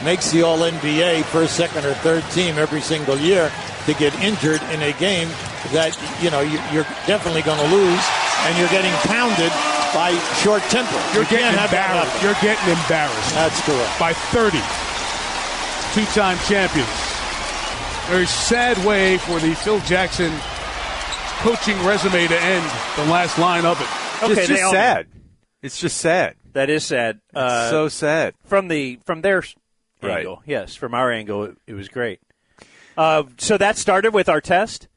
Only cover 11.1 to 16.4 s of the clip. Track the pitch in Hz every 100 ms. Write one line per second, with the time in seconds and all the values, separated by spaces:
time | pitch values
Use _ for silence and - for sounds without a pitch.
11.1 | 208 220 226 240 180 208 185 190 180 165
12.1 | - 196 202 208 214 190 170 160 160 147
13.1 | - - 151 160 - - 139 113 - 165
14.1 | 165 - 240 220 160 98 - - - -
15.1 | - - - - - - - - 214 214
16.1 | 214 196 180